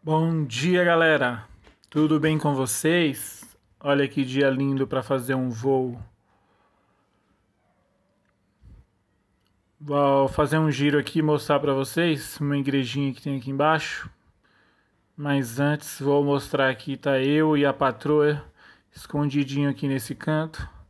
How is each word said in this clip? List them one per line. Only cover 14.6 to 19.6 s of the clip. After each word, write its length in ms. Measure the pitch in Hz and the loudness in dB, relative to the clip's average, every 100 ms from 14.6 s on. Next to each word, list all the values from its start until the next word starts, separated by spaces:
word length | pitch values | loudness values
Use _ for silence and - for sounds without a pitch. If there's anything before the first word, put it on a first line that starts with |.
| _ _ _ _ _ - | _ _ _ _ _ -10
Mas 440 | 143 143 123 117 | -2 0 -2 0
antes 400 | 143 151 - - | 0 0 -4 -6
vou 240 | 139 143 | 0 2
mostrar 460 | 143 143 - 143 135 | 2 0 -2 0 0
aqui, 260 | 127 - 135 | 0 -6 -6
tá 240 | 143 135 | 0 0
eu 360 | 131 151 156 151 | 2 2 4 4
e 100 | 143 | 2
a 60 | |
patroa 720 | 135 139 117 147 151 147 147 - _ - - _ | 2 0 0 0 2 2 0 -6 _ -20 -20 _
escondidinho 720 | - - 143 147 139 135 139 | -20 -8 -4 -2 0 -2 -2